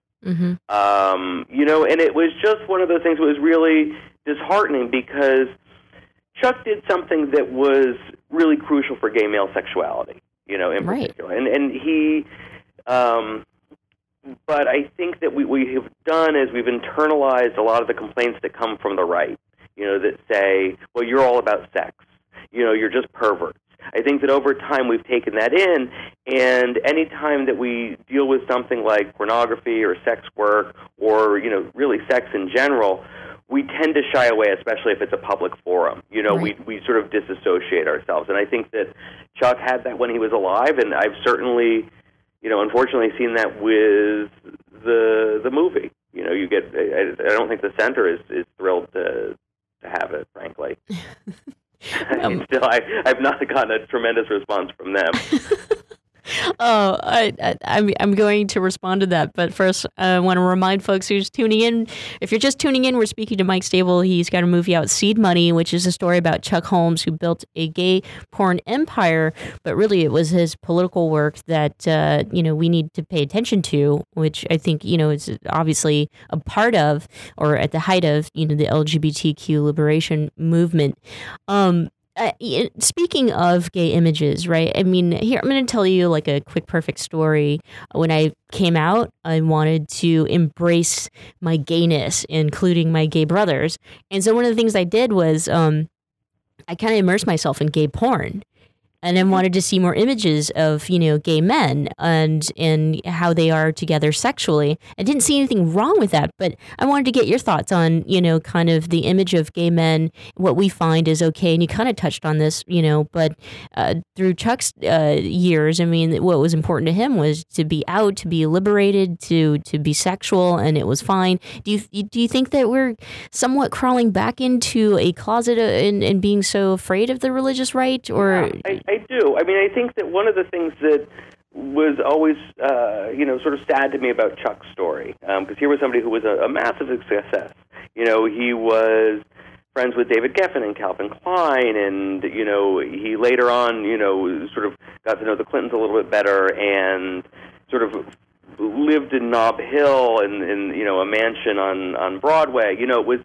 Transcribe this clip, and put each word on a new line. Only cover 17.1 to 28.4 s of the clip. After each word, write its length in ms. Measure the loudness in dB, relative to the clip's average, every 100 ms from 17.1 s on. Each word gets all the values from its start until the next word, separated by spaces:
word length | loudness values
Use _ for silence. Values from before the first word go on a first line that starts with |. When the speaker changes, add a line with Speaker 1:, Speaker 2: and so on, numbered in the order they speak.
| 2 2 2 0 0
Speaker 2:
a 40 |
lot 200 | 2 2
of 60 | 0
the 60 |
complaints 440 | -4 -8 -4 -4 -4
that 120 | -10
come 240 | -6 -8 -6
from 180 | -4 -2
the 80 |
right, 340 | -2 0 -2 -6 _ _ _ -8
you 80 |
know, 140 | -4 -2
that 200 | -2 -4 -2
say, 460 | 0 2 2 0 -6 -10
"Well, 100 | -6
you're 160 | 0 2
all 180 | 4 2
about 300 | 2 -2 -4
sex. 200 | -8 -8 -12 _ _ _ -20 -10
You 140 | -2
know, 80 | 0
you're 160 | 2 0
just 240 | -2 -6
perverts." 460 | -2 -2 -2 -6 -10 _ _ -8
I 80 | -4
think 220 | -2 0
that 80 | 2
over 240 | 2 0
time 340 | -2 -4 -2 -2
we've 180 | -2 -2
taken 280 | -4 -2
that 180 | -2 0
in, 380 | 2 2 0 -2 -10 -20 -16 -4
and 540 | 0 2 2 0 0
any 200 | 0 0
time 400 | -2 -4 -2 0
that 140 | 0 -2
we 400 | -4 -4 -8 -12 -4
deal 180 | 0 2
with 140 | 0